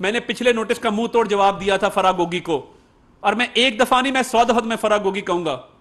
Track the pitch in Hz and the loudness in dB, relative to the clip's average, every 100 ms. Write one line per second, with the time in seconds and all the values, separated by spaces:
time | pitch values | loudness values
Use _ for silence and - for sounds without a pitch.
0 | 190 233 240 220 247 233 214 233 233 208 | -4 -2 -4 -2 0 0 0 -2 -2 -2
1 | 233 233 220 202 196 196 196 190 202 202 | 0 0 2 2 2 2 0 0 0 2
2 | 185 185 170 175 170 143 - - _ _ | 2 2 0 -4 -4 -4 -6 -20 _ _
3 | _ _ 202 208 240 208 254 214 240 254 | _ _ -2 0 0 0 0 2 2 2
4 | 262 262 240 226 240 240 226 226 220 214 | 2 -2 0 2 2 2 -2 -2 0 0
5 | 196 190 190 180 165 127 - _ | 0 -4 -2 -2 -2 -6 -10 _